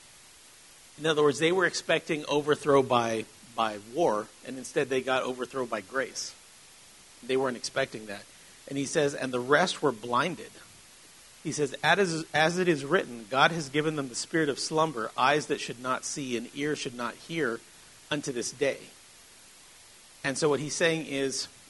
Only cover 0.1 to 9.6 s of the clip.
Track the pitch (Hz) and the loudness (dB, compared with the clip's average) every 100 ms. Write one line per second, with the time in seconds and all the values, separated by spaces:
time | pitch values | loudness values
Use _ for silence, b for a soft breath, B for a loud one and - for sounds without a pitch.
0.1 | - - - - - - - - - 151 | -20 -20 -20 -20 -20 -20 -20 -20 -4 0
1.1 | 151 147 127 160 185 170 - - 160 - | 4 4 4 2 4 2 0 0 0 0
2.1 | 156 - 143 147 143 156 139 123 120 117 | -4 0 0 2 2 6 4 6 4 4
3.1 | 113 107 - - - 110 107 107 131 165 | 0 -4 -14 -8 -2 -2 -2 -6 0 2
4.1 | 104 110 - - 131 123 160 131 131 127 | 2 -2 -10 -12 -10 -4 -2 0 0 0
5.1 | 131 120 123 123 135 120 113 98 127 120 | 0 0 -4 -6 -4 -4 -6 -4 -4 -4
6.1 | - - - - - - - - - - | -6 -12 -14 -20 -20 -20 -20 -20 -20 -20
7.1 | - 123 131 135 117 - 135 135 113 107 | -14 -2 0 0 -2 -4 -2 -4 -6 -12
8.1 | 101 - B B B - 139 131 170 143 | -12 -14 B B B -8 -4 -2 0 0
9.1 | 143 131 123 123 147 | 0 -4 -4 4 4